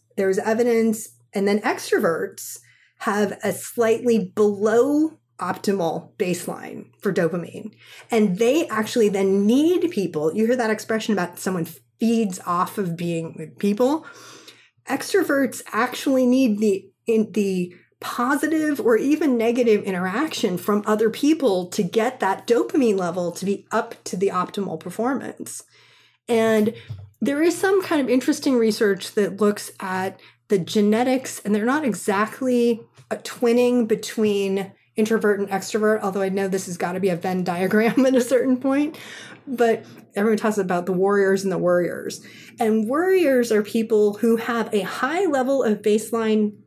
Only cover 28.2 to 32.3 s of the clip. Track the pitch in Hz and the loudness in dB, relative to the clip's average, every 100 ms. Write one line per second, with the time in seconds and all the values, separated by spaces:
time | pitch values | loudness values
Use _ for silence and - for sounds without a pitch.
28.2 | 254 294 294 254 220 208 214 190 - - | 2 0 0 2 2 2 0 0 -4 -2
29.2 | 196 196 208 202 - - 196 185 190 190 | -2 0 0 0 -8 -12 -8 -4 -6 -8
30.2 | - _ - 202 165 220 208 220 254 262 | -18 _ -2 -2 0 2 4 4 2 0
31.2 | - - - 208 220 294 285 190 - 196 | -2 -10 -2 -2 0 0 -2 -2 -2 -2
32.2 | 214 | -2